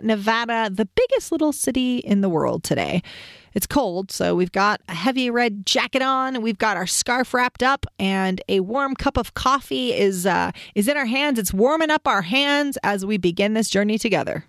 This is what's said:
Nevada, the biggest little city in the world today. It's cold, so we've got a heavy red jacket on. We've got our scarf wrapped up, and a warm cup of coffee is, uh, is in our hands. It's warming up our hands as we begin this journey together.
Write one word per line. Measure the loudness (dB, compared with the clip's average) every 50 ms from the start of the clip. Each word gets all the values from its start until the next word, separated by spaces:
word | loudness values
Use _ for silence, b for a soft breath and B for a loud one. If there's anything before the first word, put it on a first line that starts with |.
| 0
Nevada, | 0 0 0 0 0 0 0 0 -2 -2 -2 -2 -2
the | -2 -2 -4
biggest | -2 0 0 0 2 0 -2 -2 -2
little | -2 0 0 0
city | 0 0 -2 -2 0 0 0 0 -2
in | -2 0 0 2 2
the | 2 2
world | 2 2 0 0 -2 -2 -2
today. | -2 -2 -2 -2 -2 -2 -4 -4 B B B B B B B B B B
It's | -6 -4
cold, | 0 0 0 0 0 -2 -4 -6 -6
so | -4 -2 0 0 2
we've | 2 0 0
got | 0 0 2 2 0 -2 _
a | -10 -6
heavy | -2 -2 0 0 0 0 0
red | 2 2 0 0 -2 -4 -4
jacket | -2 0 0 0 0 0 0 0
on. | 2 0 0 0 -2 -2 -2 -2
We've | -2 0 0
got | 0 0 0
our | 0 -2
scarf | -2 -2 -2 -2 0 0 0 0 0 0
wrapped | 0 0 0 0 0 2
up, | 2 2 0 -2 -8 _
and | -2 -2 0 0 0 0 0 -2 -2 -2 0
a | 0 0
warm | 0 0 -2 -2 -2 -2 -2
cup | -2 -2 -2 0
of | -2 -4 -4 -4
coffee | -2 0 2 2 2 0 -2 -4 -2 -2 0 0
is, | 2 2 2 2 2 0
uh, | 2 2 2 0 -2 -4 B B B B
is | 0 0
in | 2 2
our | 0 0
hands. | 0 0 0 0 2 0 0
It's | 0 0
warming | 2 2 4 4 4 2 2 2
up | 2 0 2
our | 2 0 0
hands | 0 0 0 2 2 2 2 2 2 0 -2 -2 -2
as | -2 -2 0 0
we | 0 0
begin | 2 2 0 2 2 2 2 2
this | 2 0 2
journey | 2 2 2 2 0
together. | 0 0 0 0 0 0 -2 -4 -6 -8